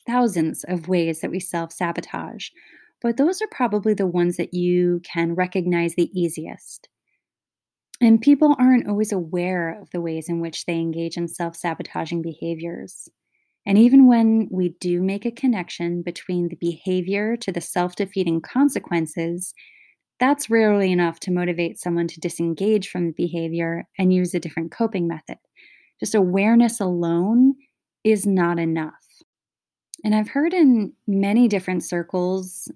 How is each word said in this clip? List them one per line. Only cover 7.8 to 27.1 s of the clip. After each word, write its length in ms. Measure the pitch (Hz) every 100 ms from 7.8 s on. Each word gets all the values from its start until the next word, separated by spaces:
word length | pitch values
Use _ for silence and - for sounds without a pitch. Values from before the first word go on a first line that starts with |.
| _ -
And 220 | 233 220
people 340 | 277 285 302 277
aren't 300 | 254 254 -
always 240 | 208 214
aware 680 | 196 160 175 180 185 165 185
of 80 | 175
the 100 | 175
ways 300 | 170 160 156
in 100 | 170
which 260 | 165 156 -
they 100 | 165
engage 420 | 165 165 170 175
in 100 | 170
self-sabotaging 920 | - 170 - 170 160 170 - 160 170
behaviors. 880 | 165 156 165 160 170 175 190 - - _ _ _ _ _ 202
And 120 | 202
even 300 | 240 269 254
when 400 | 233 226 220 -
we 200 | 185 180 175
do 240 | 180 175
make 220 | 190 202 240
a 60 |
connection 680 | 233 262 208 175 - 170 175
between 460 | 170 - - 180 175
the 80 | 175
behavior 800 | 170 156 185 185 175 196 214 233
to 140 | 202
the 100 | 170
self-defeating 760 | - - 180 - 196 196 180 165
consequences, 1120 | - 254 285 202 - 170 156 - 165 175 - - - _ _ _ _ -
that's 300 | 254 277 -
rarely 420 | 226 214 202 190
enough 280 | 180 170 160
to 100 | -
motivate 480 | 180 175 170 170 -
someone 280 | 180 170 170
to 120 | 165
disengage 680 | 175 - 170 160 202 214 -
from 180 | 185 170
the 60 |
behavior 720 | 160 175 165 165 170 165 170 - -
and 160 | 185
use 200 | 185 180
a 60 | 175
different 320 | 165 - 165
coping 360 | - 226 196 170
method. 300 | 160 - - _ _ - _ _ _
Just 160 | 185 220
awareness 640 | 185 190 208 233 240 -
alone 760 | 190 175 170